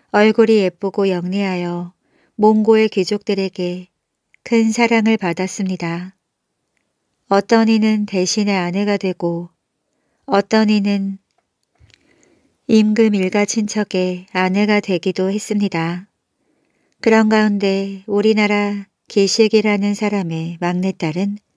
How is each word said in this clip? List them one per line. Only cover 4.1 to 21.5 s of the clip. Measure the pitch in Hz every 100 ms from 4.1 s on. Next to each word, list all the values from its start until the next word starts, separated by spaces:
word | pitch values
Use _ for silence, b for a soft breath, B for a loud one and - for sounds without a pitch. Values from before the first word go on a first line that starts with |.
| _ _ _
큰 | - 233 226
사랑을 | 220 233 226 220 220
받았습니다. | 180 165 185 - 190 185 170 170 185 _ _ _ _ _ _ _ _ _ _ _ -
어떤 | 196 196 226 220
이는 | 220 214 214 208
대신의 | 196 180 - 208 196
아내가 | 175 185 208 202
되고 | 190 180 175 170 175 _ _ _ _ _ _ _ -
어떤 | 196 202 220 214
이는 | 214 202 202 196 196 _ _ _ _ _ _ _ b b b b b b b -
임금 | 220 214 214 220 202
일가 | 185 208 208
친척의 | 226 208 214 202 185 185 180 185
아내가 | 185 185 190 208 208
되기도 | 202 180 196 180 190
했습니다. | 208 - 208 202 170 165 180 196 _ _ _ _ _ _ _ _ -
그런 | - 220 220
가운데 | 214 214 202 196 196 196 196 196
우리나라 | 202 208 214 208 208 208 202 196 _ -
기식이라는 | - 196 - 214 214 214 202 202
사람의 | 202 214 208 170 165 165 165
막내딸은 | 175 180 190 190 160 165 202 202 _